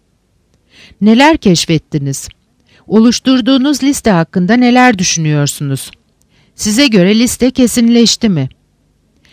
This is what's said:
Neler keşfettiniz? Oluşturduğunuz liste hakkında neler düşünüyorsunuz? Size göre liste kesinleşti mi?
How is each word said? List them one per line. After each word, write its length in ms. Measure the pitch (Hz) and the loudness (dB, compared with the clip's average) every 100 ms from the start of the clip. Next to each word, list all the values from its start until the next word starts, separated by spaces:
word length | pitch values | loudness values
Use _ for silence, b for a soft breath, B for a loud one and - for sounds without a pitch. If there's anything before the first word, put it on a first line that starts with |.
| _ _ _ _ _ _ _ b b b | _ _ _ _ _ _ _ b b b
Neler 360 | 208 226 285 320 | 2 4 4 2
keşfettiniz? 920 | 208 170 - 160 - 156 139 135 - - _ _ b b b | 0 0 0 -4 -4 -8 -6 -8 -12 -20 _ _ b b b
Oluşturduğunuz 960 | 202 233 - 262 262 220 269 277 277 | 2 2 0 -2 -2 0 0 0 -2
liste 280 | 277 277 226 | -2 -2 0
hakkında 420 | 175 165 190 180 | 0 -2 -2 0
neler 460 | 240 247 247 254 196 | 2 2 2 2 2
düşünüyorsunuz? 920 | 180 - 156 151 143 - 143 135 - - _ _ _ _ _ - | -2 -4 -2 -2 -2 -4 -6 -8 -10 -20 _ _ _ _ _ -10
Size 320 | 214 214 285 | -4 0 2
göre 320 | 214 180 226 | 2 2 2
liste 320 | 240 - 254 | 0 -2 -2
kesinleşti 800 | - 247 - 233 233 220 - 220 | 0 0 2 2 2 2 0 -2
mi? 200 | 160 131 - _ _ _ _ _ _ b | -2 -4 -10 _ _ _ _ _ _ b